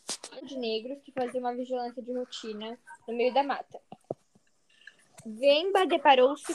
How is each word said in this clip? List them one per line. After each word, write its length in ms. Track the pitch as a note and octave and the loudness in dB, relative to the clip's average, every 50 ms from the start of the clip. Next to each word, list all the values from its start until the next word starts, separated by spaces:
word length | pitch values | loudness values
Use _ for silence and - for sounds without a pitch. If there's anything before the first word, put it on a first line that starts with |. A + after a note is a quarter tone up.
| _ - - - - - - B3+ D4 | _ -12 -12 -12 -12 -16 -16 -16 -14
De 120 | C4 C#4 | -12 -8
negros 460 | C4 B3 A3+ A3 A3 A3 B3 C#4 C#4+ | -6 -4 -4 -4 -4 -4 -6 -10 -12
que 100 | - - | -14 -12
fazia 280 | - C4 B3+ B3 A#3+ B3+ | -6 -6 -4 -4 -4 -4
uma 160 | B3 B3 B3 | -4 -4 -4
vigilância 440 | B3 B3+ B3 B3+ B3 A#3+ A#3+ A#3+ C4 | -4 -4 -4 -4 -4 -4 -6 -8 -10
de 140 | A3 B3 B3 | -8 -8 -6
rotina 640 | B3 B3 - - - - A3+ G#3+ G#3 G#3+ A3 A#3+ B3+ _ - - - _ - | -8 -8 -10 -12 -12 -10 -10 -10 -8 -10 -10 -12 -14 _ -20 -20 -16 _ -6
no 80 | A3+ | -2
meio 180 | A#3+ B3 B3+ A3 | 0 0 2 2
da 80 | C4 | 2
mata. 400 | C#4+ C#4 A#3 - - _ - - _ - - - _ - - _ _ _ _ _ _ _ _ _ _ _ _ _ _ - - _ _ _ _ - - | 2 0 0 -6 -6 _ -16 -20 _ -20 -20 -18 _ -14 -14 _ _ _ _ _ _ _ _ _ _ _ _ _ _ -20 -20 _ _ _ _ -20 -16
Vemba 640 | A3+ G#3+ A3 B3+ C#4+ C#4+ D4+ E4+ G4 G4 G4 F#4 C#4 | -16 -6 2 6 6 6 6 4 2 2 2 2 2
deparou-se 640 | E4+ D#4+ - D4+ C4+ B3+ B3+ C4+ D4 D4 - - E4 | 2 4 6 6 8 8 6 4 4 0 -6 -8 -8